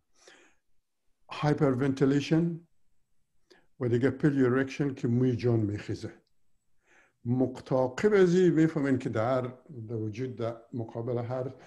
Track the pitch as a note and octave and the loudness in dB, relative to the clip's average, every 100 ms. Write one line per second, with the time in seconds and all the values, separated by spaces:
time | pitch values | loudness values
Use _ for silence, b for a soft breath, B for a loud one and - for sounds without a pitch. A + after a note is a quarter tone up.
0 | _ b b b b b b _ _ _ | _ b b b b b b _ _ _
1 | _ _ - - D3 D3 D3 B2+ C#3 C3+ | _ _ -16 -4 0 2 2 2 -2 0
2 | C#3 C#3+ C#3 D#3+ E3+ E3 - _ _ _ | 2 2 2 0 0 -4 -12 _ _ _
3 | _ _ _ _ _ b b - B2 A#2+ | _ _ _ _ _ b b -6 -2 2
4 | C#3 C3+ D#3 C3+ B2+ B2+ C3+ - C#3+ B2+ | 0 2 0 4 2 2 0 -2 -4 -2
5 | B2 A#2+ B2+ A#2 A#2 A#2 G#2 G2+ - G#2 | -2 2 2 2 2 2 2 -2 -6 -8
6 | - - _ _ _ _ _ _ b b | -10 -16 _ _ _ _ _ _ b b
7 | b b A#2+ B2+ C3 C3 - C3 B2+ - | b b -4 0 0 -4 -2 0 0 0
8 | G#3 G#3 F#3 F3 F3+ D3+ D#3+ D#3+ C#3 C3 | 2 4 6 6 4 4 2 2 0 0
9 | C3 A2 A2+ C3 B2 A#2+ - C3 A2 A#2 | 0 -2 0 0 -2 -10 -18 -14 -10 -6
10 | G#2+ G2+ C3 A2 A2+ A#2+ - B2 A2 A#2 | -6 -6 -8 -6 -6 -8 -12 -10 -10 -8
11 | A#2 A#2+ A2+ B2+ B2 - | -6 -4 -4 -6 -8 -10